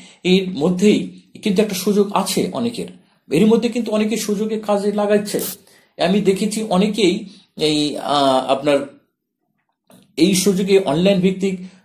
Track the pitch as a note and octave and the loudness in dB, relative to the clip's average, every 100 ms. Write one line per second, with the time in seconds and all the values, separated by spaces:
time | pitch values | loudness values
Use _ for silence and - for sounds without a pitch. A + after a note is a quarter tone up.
0 | - _ F3 F#3 F#3 C3+ D3+ F3+ G#3 E3 | -20 _ 2 2 2 -2 -2 2 2 2
1 | - - _ - G#3+ F#3+ G#3+ F#3 - G3+ | 0 -12 _ -8 -2 0 0 -2 -2 0
2 | G3 F3+ F#3+ - F#2+ C3+ A#2+ G#2+ F2 - | 0 0 -2 -2 -4 -4 -6 -6 -12 -14
3 | _ _ - C#3+ G#3+ A3+ A#3 A#3+ G#3+ G#3+ | _ _ -2 2 4 2 0 -4 -4 -2
4 | G#3+ A3+ - G3+ A3 A3 G#3+ G3+ G#3 G#3 | -2 -4 -4 -4 -4 -6 -2 -2 -2 -2
5 | G#3 G#3 G#3 - - - _ _ _ - | 0 0 0 -6 -6 -12 _ _ _ -4
6 | E3 G3+ F3 F#3+ A3 A3 G#3+ F#3 A3 A#3 | 0 2 2 0 0 -4 -2 0 0 2
7 | F#3 G3 - - _ - D3+ D3+ D3 - | 0 0 -6 -20 _ -4 -2 0 -2 -4
8 | - C#3+ C#3 C3 - C#3 D3 C#3+ - - | -2 2 2 2 0 -2 0 0 -2 -14
9 | _ _ _ _ _ _ _ _ _ - | _ _ _ _ _ _ _ _ _ -20
10 | _ - F3 F#3 G3+ F#3 G3 F#3+ - D3+ | _ 0 2 4 2 0 2 2 2 2
11 | F#3 G3 F#3 F#3 G3 F#3 - - | 2 2 2 0 -4 -4 -12 -20